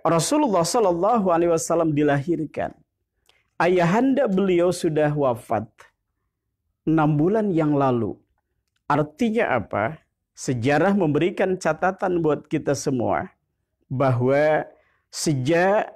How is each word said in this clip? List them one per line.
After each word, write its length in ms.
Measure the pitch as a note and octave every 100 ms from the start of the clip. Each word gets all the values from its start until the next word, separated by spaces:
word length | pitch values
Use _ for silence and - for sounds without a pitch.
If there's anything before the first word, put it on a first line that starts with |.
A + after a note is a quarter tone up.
Rasulullah 640 | E3 E3 D#3 D4+ C#4+ F3+ E3+
sallallahu 640 | B3 F#3+ E3+ G3 A#3 F#3+
alaihi 220 | E3 E3+
wasallam 400 | E3 - E3+ D#3+
dilahirkan, 800 | D3 D3 C#3+ C#3+ D#3 D3 A#2+ E2+ - _ _ _ _ _ _ _
ayahanda 720 | - E3+ F#3 E3+ A3 C4+ C4 A3+
beliau 440 | F#3+ G3 E3+ F3+
sudah 360 | F3+ E3+ D3+ D3
wafat 520 | D3 C3 A2+ - G#2+ A2+ _ - _ _ _ _ _ _ _ _ _
enam 320 | - D#3+ D3+
bulan 360 | D3 E3+ A3 G#3
yang 160 | D#3+ D3+
lalu. 480 | C#3+ C3+ A#2+ G#2 - _ _ _ _ _ _ -
Artinya 640 | C#3+ D3+ - A#3 A3+ -
apa? 480 | B2 F#2 G2+ A2 D#3 _ _ _
Sejarah 560 | - - B2 B2 D3 F#3
memberikan 640 | G3+ D#3 D3 F3 - F#3+
catatan 640 | F#3 E3 D#3 F3+ F#3+ F#3+ F3
buat 320 | D#3 C#3+ -
kita 240 | D#3 D3
semua 560 | C#3 D3+ B2+ G#2+ D#2 F#3+ _ _ _ _ _ -
bahwa 800 | B2+ C3+ A#2+ B2+ C#3 D3+ D3+ - - _ _ _
sejak 880 | - E3+ C3+ B2+ E3+ F#3+ G#3 -